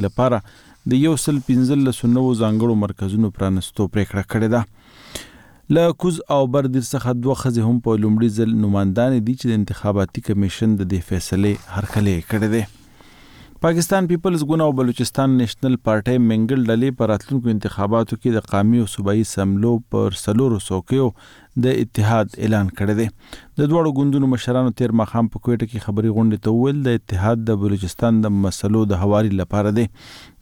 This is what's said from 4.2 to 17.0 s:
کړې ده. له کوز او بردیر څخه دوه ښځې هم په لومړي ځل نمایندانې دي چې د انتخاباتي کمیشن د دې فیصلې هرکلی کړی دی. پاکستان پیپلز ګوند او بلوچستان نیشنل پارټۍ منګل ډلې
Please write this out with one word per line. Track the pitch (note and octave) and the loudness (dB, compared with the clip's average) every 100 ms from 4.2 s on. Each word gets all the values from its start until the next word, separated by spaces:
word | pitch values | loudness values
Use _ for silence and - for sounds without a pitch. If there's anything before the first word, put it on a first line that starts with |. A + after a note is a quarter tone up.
| F#2+ | -4
کړې | A2+ A2 | -2 0
ده. | A#2 G#2+ - - - - - - - - - _ | 0 -2 -10 -20 -20 -18 -18 -18 -20 -20 -20 _
له | D3+ E3+ - | 2 2 0
کوز | F3+ E3 - | -2 -4 -2
او | C#3+ C3+ | 0 2
بردیر | C#3 C3+ C3 A#2 | 0 0 -2 -2
څخه | C#3 A#2+ B2 | -4 -2 -2
دوه | B2 C3 | -2 -2
ښځې | C3 A#2 A2 | 0 0 2
هم | A#2+ | 2
په | A#2 A2 | 2 0
لومړي | G#2+ G#2+ A#2 G#2+ | 2 2 2 0
ځل | A2+ A2+ | 0 2
نمایندانې | G#2 G2 G2 F#2+ B2 B2+ G#2+ | 2 2 0 0 2 0 0
دي | C3 | -2
چې | B2 | 0
د | A2 | 0
انتخاباتي | G2+ G2+ G#2+ G2+ F#2+ - - | -2 -2 -2 0 -2 -4 -4
کمیشن | G2+ G2 - A2 | 0 0 0 0
د | G#2+ F#2 | 0 0
دې | F#2+ - | -4 -2
فیصلې | F2+ - F#2 G#2 G2+ - G2 | -6 -2 0 0 -2 -6 -8
هرکلی | G2 G#2+ G2+ F2 - | -4 0 0 0 -2
کړی | A2 G#2+ A2+ | -2 0 -2
دی. | G#2 - - - - - - - - - | -4 -10 -20 -20 -20 -20 -20 -20 -20 -4
پاکستان | E3 E3+ E3+ G3 F3+ | 0 0 0 0 0
پیپلز | F3 F#3 F3 C#3+ | 0 0 -2 0
ګوند | D#3+ | 0
او | D#3 C3+ | 2 2
بلوچستان | B2+ A#2+ A#2+ - C3+ C3 | 0 0 -4 0 2 2
نیشنل | A#2 - C3 B2+ - | 0 -2 -2 0 0
پارټۍ | G#2+ G#2 B2+ A#2 | 0 2 2 2
منګل | A2 A2 C3+ A#2 | 2 2 0 2
ډلې | A2+ C3+ B2+ | 2 0 0